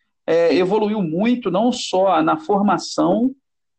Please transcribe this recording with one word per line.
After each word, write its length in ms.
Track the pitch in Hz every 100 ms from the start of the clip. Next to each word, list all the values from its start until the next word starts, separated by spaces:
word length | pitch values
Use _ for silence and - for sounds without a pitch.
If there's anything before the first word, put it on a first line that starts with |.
| _ _ -
é, 280 | 165 170
evoluiu 480 | 151 180 214 208 214
muito, 480 | 175 160 226 247 202
não 220 | 175 240
só 500 | - - 185 190 170
na 140 | 156 160
formação, 1000 | - 202 202 175 - - 156 202 247 269 _ _ _